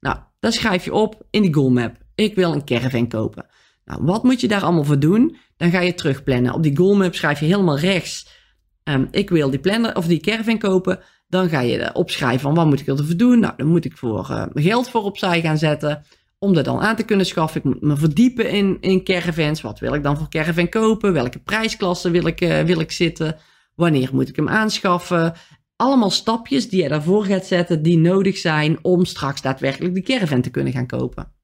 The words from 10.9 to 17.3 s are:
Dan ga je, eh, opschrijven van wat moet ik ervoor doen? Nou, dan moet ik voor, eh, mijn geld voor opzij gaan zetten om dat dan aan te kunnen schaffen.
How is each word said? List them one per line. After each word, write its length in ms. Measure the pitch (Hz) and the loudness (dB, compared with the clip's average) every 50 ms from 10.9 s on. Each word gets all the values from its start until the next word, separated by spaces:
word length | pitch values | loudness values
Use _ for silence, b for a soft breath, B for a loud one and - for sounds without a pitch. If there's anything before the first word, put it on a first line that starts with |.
| 185 b b b b b b _ | -4 b b b b b b _
Dan 200 | - 185 185 175 | 0 0 2 2
ga 120 | 160 139 | 2 0
je, 180 | 123 120 123 - | 0 0 0 -2
eh, 120 | 82 80 - | -4 -4 -2
opschrijven 480 | - 180 170 - - 151 127 120 131 | -4 -4 -4 -2 -4 -2 0 0 0
van 140 | 143 139 147 | 0 0 2
wat 120 | 170 170 | 2 4
moet 140 | 156 139 131 | 4 2 2
ik 60 | - | 0
ervoor 300 | - 139 139 147 151 175 | -2 -2 -2 -2 -2 0
doen? 220 | 170 233 247 247 233 | 2 4 4 6 4
Nou, 160 | 202 - - | 4 2 -2
dan 100 | - - | -2 0
moet 180 | 147 170 170 - | 2 2 2 0
ik 120 | - - | -2 -10
voor, 240 | - - 120 107 98 | -6 -6 -4 -4 -4
eh, 240 | 92 - 131 110 107 - - | -4 -4 -6 -6 -6 -4 -2
mijn 140 | 120 143 | 0 0
geld 220 | 175 220 240 247 247 | 2 2 2 -2 0
voor 140 | - 233 208 | -4 -4 -4
opzij 380 | 202 190 - - 190 170 170 | -4 -6 -4 -2 0 0 0
gaan 180 | 165 165 156 151 | 0 0 0 2
zetten 460 | 156 156 151 151 - 151 147 147 b b b b b b b _ | 2 0 0 0 -2 -4 -4 -6 b b b b b b b _
om 160 | - 202 190 | 0 2 2
dat 100 | 160 131 | 2 2
dan 160 | 131 127 123 | 0 -2 0
aan 160 | - 208 226 | 0 -2 -2
te 60 | 220 220 | -2 -2
kunnen 240 | 220 214 196 185 | 0 2 0 0
schaffen. 340 | 175 | 0